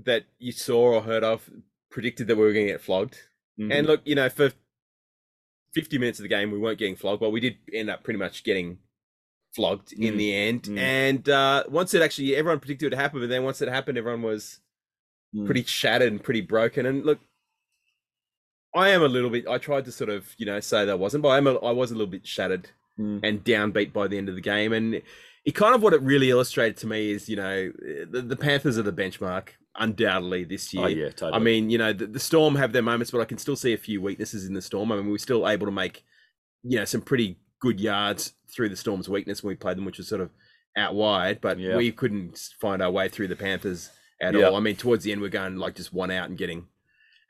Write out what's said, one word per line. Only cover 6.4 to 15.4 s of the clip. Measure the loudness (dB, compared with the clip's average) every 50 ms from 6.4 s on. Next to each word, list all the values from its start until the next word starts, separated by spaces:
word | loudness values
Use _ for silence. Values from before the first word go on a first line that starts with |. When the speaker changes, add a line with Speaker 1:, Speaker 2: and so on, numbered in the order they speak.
| 0 -2
Speaker 1:
we | -2 -2
weren't | -2 -2 -2 -2
getting | -4 -4 -4
flogged, | -4 -4 -4 -2 0
but | 0 0
we | 0 0
did | 0 -2 -4 -4 _ -10 -8
end | -6 -6 -6
up | -8 -8 -6
pretty | -6 -4 -4
much | -4 -6 -8 -8 -2
getting | -2 0 0 -2 -6 -10 -14 _ _ _ _ _ _ _ _ _ _ _ _ _ _ -6
flogged | -2 0 0 0 -2 -6 -14 -8
in | -2 -2 -2 0
Speaker 2:
Mm. | 0
Speaker 1:
the | 0 0 0
end. | 0 0 0 -2 -2 -4
Speaker 2:
Mm. | -6 -6 -2
Speaker 1:
And, | -2 0 2 2 2 2 2 0 2 2
uh, | 4 4 4 4 4 2 0 0
once | 0 -2 0 2 4
it | 4 4
actually, | 4 2 -2 -2 0 0
everyone | 2 2 2 0 -2
predicted | -2 -6 -8 -4 -2 -2 0
it |
happened, | 0 -2 -2 -2 -2 -4
but | -2
then | -2 0 -2
once | -2 -2 -2
it | -4 -2
happened, | -2 -4 -4 -4 -4 -4
everyone | -2 -4 -4 -4
was | -2 -2 -4 -4 -6 -12 -20 -20 _ _ _ _ _ _ _ _ _ _ _ _ _ _ -8
Speaker 2:
Mm. | -6